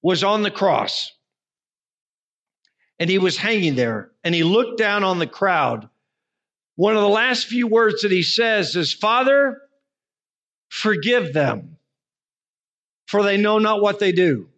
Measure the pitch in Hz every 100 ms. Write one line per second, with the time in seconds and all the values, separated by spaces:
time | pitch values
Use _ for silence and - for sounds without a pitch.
0 | 165 180 196 214 208 - 196 143 - -
1 | - _ _ _ _ _ _ _ _ _
2 | _ _ _ _ _ _ _ _ _ _
3 | 170 190 185 170 208 220 170 127 120 110
4 | 98 _ 170 170 165 214 233 226 214 208
5 | 190 180 160 - 196 170 131 113 107 _
6 | _ _ _ _ _ _ _ - 202 214
7 | 202 214 247 240 - 240 240 226 220 208
8 | 202 185 165 - 233 214 151 175 151 -
9 | 208 233 262 277 277 - _ _ _ _
10 | _ _ _ _ _ _ _ - 214 190
11 | 180 240 170 147 139 107 - - _ _
12 | _ _ _ _ _ _ _ _ _ _
13 | - 202 202 196 208 214 214 208 202 202
14 | 202 175 180 123 -